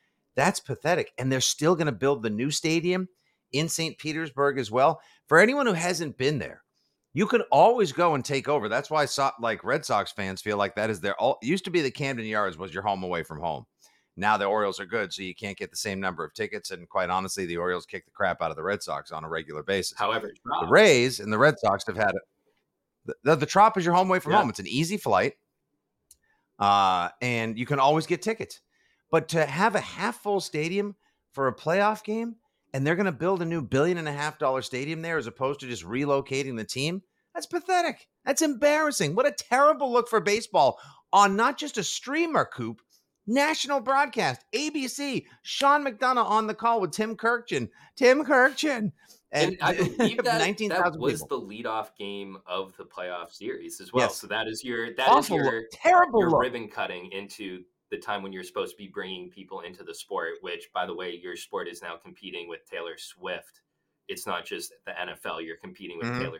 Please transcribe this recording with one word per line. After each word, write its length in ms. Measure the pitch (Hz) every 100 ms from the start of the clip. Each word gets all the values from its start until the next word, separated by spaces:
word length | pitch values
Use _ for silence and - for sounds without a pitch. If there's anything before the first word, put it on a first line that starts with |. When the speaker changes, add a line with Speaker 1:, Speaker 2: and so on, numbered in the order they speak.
| _ _ _
Speaker 1:
That's 260 | - 156 -
pathetic. 520 | - 123 151 175 - -
And 120 | 131
they're 100 | 131
still 340 | - - 151 175
gonna 160 | 156
build 320 | 101 131 139
the 80 | 110
new 180 | 104 139
stadium 580 | 147 160 165 175 180 185 _ _ _ _
in 180 | 139 156
Saint 300 | - 160 -
Petersburg 580 | 156 156 160 131 143 135
as 140 | 107
well. 280 | 120 143 156 - _ -
For 100 | 160
anyone 300 | 214 285 247
who 60 |
hasn't 440 | 170 175 151 160 -
been 220 | 131 147
there, 240 | 73 - _ _ _ _ _
you 140 | 135 214
can 140 | 233 -
always 400 | 135 190 247 180
go 240 | 147 175 143
and 80 |
take 240 | 120 139 127
over. 220 | 147 104
That's 200 | 117 139
why, 140 | 156
so, 280 | 143 - 135 -
like, 240 | 117 104 98
Red 180 | 147
Sox 300 | - 110 95
fans 280 | - 95 95
feel 140 | 107 101
like 200 | 101 104
that 140 | 110
is 120 | 101
their, 180 | 101 -
all, 180 | 117 143
used 240 | 120 185 -
to 40 |
be 120 | 170
the 100 | 139
Camden 340 | - 139 123 110
Yards 320 | 107 98 78
was 160 | 92
your 100 | 85
home 200 | 104 95
away 180 | 92 87
from 180 | 78 78
home. 240 | 85 71 - _ _ _ _ -
Now 220 | 101 107
the 80 | 98
Orioles 340 | 107 101 95
are 60 | 92
good, 260 | 113 95
so 100 | -
you 140 | 95 87
can't 220 | 101 98
get 140 | 95
the 40 | -
same 240 | 107 95
number 240 | 95 85
of 100 | 78
tickets. 380 | - 107 104 -
And 160 | 90 85
quite 220 | 98 90
honestly, 360 | 92 95 - 90
the 120 | 85
Orioles 280 | 87 90 -
kick 200 | 95 -
the 60 |
crap 300 | - 98 82
out 100 | 82
of 40 | 76
the 80 |
Red 180 | 87 104
Sox 300 | - 73 -
on 140 | 78 80
a 40 |
regular 320 | 82 76 76
basis. 360 | 73 98 - -
Speaker 2:
However, 340 | 104 113 - - 120 160
Speaker 1:
The 60 | 82
Rays 520 | 151 214 131 123 120
and 140 | 104
the 40 | 107
Red 220 | 143 139
Sox 260 | 107 98 -
have 100 | 95
had 140 | 101
it. 100 | 95 - _ _ _ _ _ _ _
The, 120 | - - 131
the, 100 | 156
the 100 | 143
Trop 320 | 190 214 202
is 60 |
your 100 | 170
home 140 | 175 185
away 120 | 185
from 120 | 147
Speaker 2:
Yeah. 60 | 202
Speaker 1:
home. 100 | 147
It's 100 | 107
an 80 | 90
easy 280 | 120 165 202
flight. 380 | 127 95 123 - _ _ _ _ _ _ _ _ _ _ _ -
Uh, 500 | 101 101 95 90 87 -
and 380 | 123 117 113 110
you 60 | 123
can 140 | 143
always 260 | 135 156 156
get 160 | 180
tickets. 400 | 214 226 - - _ _ _ _ _
But 180 | 165 156
to 160 | 165 147
have 300 | 147 214 190
a 60 |
half 400 | - - 208 226
full 180 | 208 196
stadium 560 | - 151 160 196 208 196 _ _ _
for 160 | - 135
a 40 |
playoff 520 | 120 156 185 208 214 -
game, 320 | 220 233 226 _ _ _
and 140 | 135 139
they're 80 | 175
gonna 160 | 196
build 300 | 135 170 190
a 40 | 165
new 160 | 170
billion 360 | 123 131 160 175
and 100 | 151
a 60 |
half 260 | 143 151 -
dollar 220 | 143 131
stadium 400 | - 127 143 160
there 160 | 165 160
as 100 | 117
opposed 320 | - 135 143
to 80 | 131
just 160 | 110
relocating 720 | 85 123 143 139 131 135 135 117
the 80 |
team, 380 | 107 131 147 185 - _ _
that's 120 | 339 339
pathetic. 600 | 339 349 359 339 - _ _
That's 180 | - -
embarrassing. 720 | 302 240 294 302 302 - 156
What 120 | 185 277
a 60 |
terrible 600 | - - 254 285 302 277
look 160 | 240 233
for 140 | 220
baseball 580 | 175 214 - 180 135 - 143 - _
on 240 | 185 202 196
not 220 | 240 269
just 200 | 294 -
a 60 |
streamer, 640 | 165 - - 302 330 254 127
Coop, 360 | - 117 113 _ _ _ _ -
national 540 | 254 294 - 254 277
broadcast, 640 | 226 269 285 233 160 123 _
A 160 | 220 302
B 180 | 302 254
C, 400 | - 285 226 - _
Sean 420 | - - 277 294
McDonough 460 | 277 208 254 254 208
on 180 | 214 214
the 60 |
call 260 | 214 233 233
with 120 | 185
Tim 260 | 175 214 220
Kurkjian. 500 | 226 240 - 147 110 - - -
Tim 260 | 247 269
Kurkjian. 680 | 269 269 262 262 302 247 208 - _ _ _
Speaker 2:
And 180 | 147 151
Speaker 1:
And 60 | 185
Speaker 2:
I 120 | 160
Speaker 1:
<laughs> 240 | 185 170 -
Speaker 2:
believe 200 | 220 233
that, 80 | 247
that 120 | 220
Speaker 1:
nineteen 320 | 165 202 208
thousand 320 | 175 180 156
Speaker 2:
was 220 | 131 160
Speaker 1:
people. 180 | - 139
Speaker 2:
the 40 | 98
leadoff 360 | 107 117 110 107 -
game 400 | 101 101 98 95 90
of 280 | 92 95 -
the 80 | 90
playoff 480 | - 90 87 85
series 480 | - 107 104 85 -
as 100 | 95
well. 140 | 123 117
Speaker 1:
Yes. 120 | -
Speaker 2:
So 60 | 98
that 200 | 104 110
is 160 | 110
your, 320 | 127 117 117 120
that 140 | 135
Speaker 1:
Awful 100 | 262
Speaker 2:
is 100 | 240 165
your, 120 | 135 113
Speaker 1:
look. 60 | 113
Terrible 480 | - 320 359 349 226
Speaker 2:
your 80 | 175
Speaker 1:
look. 120 | 147
Speaker 2:
ribbon 280 | 131 123 107
cutting 420 | - 95 90 92
into 520 | 98 101 - 98 92 - _ _
the 80 | 101
time 260 | - 101
when 80 | 98
you're 100 | 95
supposed 300 | 90 107 90
to 60 | -
be 100 | 98
bringing 420 | 98 92 92 90
people 300 | 101 87 95
into 220 | 85 90
the 100 | 85
sport, 420 | 80 - 95 82 85
which, 300 | 90 85 -
by 120 | 90 92
the 80 |
way, 200 | 87 92
your 220 | 87 90 87
sport 320 | - 98 87
is 140 | 87
now 160 | 87 85
competing 500 | 87 87 95 87 85
with 140 | 80 _
Taylor 320 | 90 82 80
Swift. 640 | - - 92 87 - _ _ _ _ _ -
It's 180 | 95 107
not 200 | 87 -
just 260 | 90 - - -
the 120 | 85
N 120 | 90
F 160 | 78 -
L. 160 | 82
You're 160 | 80 82
competing 400 | 95 90 90 85
with 100 | 117
Speaker 1:
Mm-hmm. 140 | 123
Speaker 2:
Taylor 180 | 123